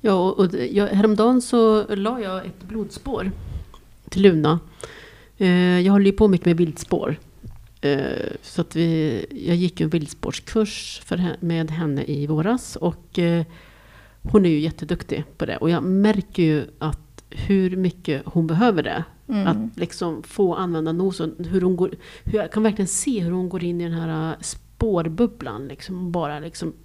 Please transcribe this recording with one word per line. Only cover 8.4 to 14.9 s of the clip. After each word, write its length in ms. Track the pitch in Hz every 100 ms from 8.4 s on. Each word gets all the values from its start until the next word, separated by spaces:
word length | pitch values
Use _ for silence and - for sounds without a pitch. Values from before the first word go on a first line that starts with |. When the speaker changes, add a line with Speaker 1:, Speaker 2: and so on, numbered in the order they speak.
Speaker 1:
så 180 | - -
att 160 | 170 156
vi, 500 | 170 160 156 113 - 277 -
jag 100 | 175
gick 240 | 180 -
en 80 | 160
viltspårskurs 1120 | 165 147 - - - - 226 214 - - -
för 120 | - 170
he-, 200 | 180 -
med 300 | 170 165 160
henne 340 | 156 160 139
i 220 | - 147 143
våras, 500 | 156 180 247 - -
och, 420 | 170 160 - -
eh, 260 | 170 170 165 - - - - - - _
hon 240 | - 214 185
är 40 |
ju 80 | 151
jätteduktig 680 | 160 156 151